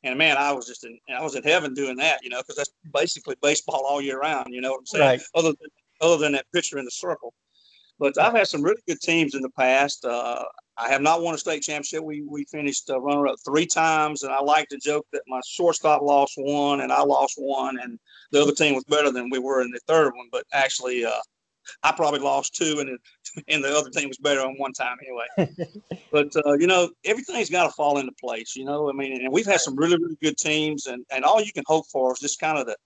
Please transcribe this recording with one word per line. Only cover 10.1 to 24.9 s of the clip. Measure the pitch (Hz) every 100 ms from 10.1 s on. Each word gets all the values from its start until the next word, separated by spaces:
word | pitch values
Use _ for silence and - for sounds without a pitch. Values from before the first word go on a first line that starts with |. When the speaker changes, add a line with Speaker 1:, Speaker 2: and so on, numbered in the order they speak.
| 120 120 120 123 - _ -
Speaker 1:
I | 117
have | 135
not | 147 170
won | 170 151
a |
state | 170 156
championship. | 147 151 143 160
We, | 156 147
we | 143 147
finished, | 139 151 143 135 -
uh, | 131
runner-up | 135 143 143 - -
three | 147 165
times, | - 160 156 151 147
and | 139
I | 135
like | 143 156 147
to | 139
joke | 147 147 -
that | 143 -
my | 131 -
shortstop | - 175 156 156 147
lost | 143 143 143 -
one, | 139 143 143 143
and | 127
I | 135
lost | 143 139 139 -
one, | 139 135 131 127
and | 123 117 _ - -
the | 147
other | 147
team | 147 151 135
was |
better | 131 147 147
than | 127 123
we | 131
were | 131 135
in | 123
the | 123 -
third | 160 143 120
one. | 120
But | 123 -
actually, | 143 135 - 127 123 117
uh, | 113 - _ _ _ - -
I | 156
probably | 156 151 143
lost | 139 139 135
two, | - 160 147
and, | 135 127 _ _
<laughs> | - - 143
and | 156
the | 135
other | 151 135
team | 139 143
was | 131
better | 147 139
on | 131 135
one | 135
time | 131 123